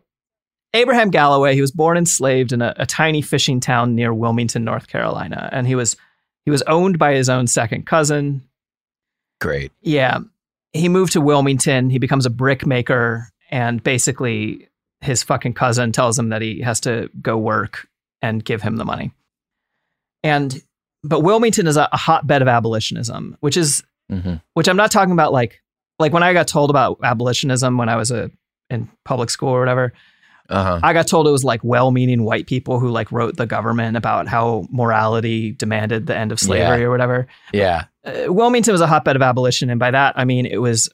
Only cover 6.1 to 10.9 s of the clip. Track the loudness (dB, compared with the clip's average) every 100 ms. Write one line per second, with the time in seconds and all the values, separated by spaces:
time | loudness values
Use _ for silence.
6.1 | _ _ _ -2 0 2 2 2 2 2
7.1 | 2 2 0 0 0 -2 -4 0 0 2
8.1 | 0 -2 -6 -10 _ _ _ _ _ _
9.1 | _ _ -10 -6 -6 -8 _ -2 2 2
10.1 | 0 -6 _ _ _ _ -2 2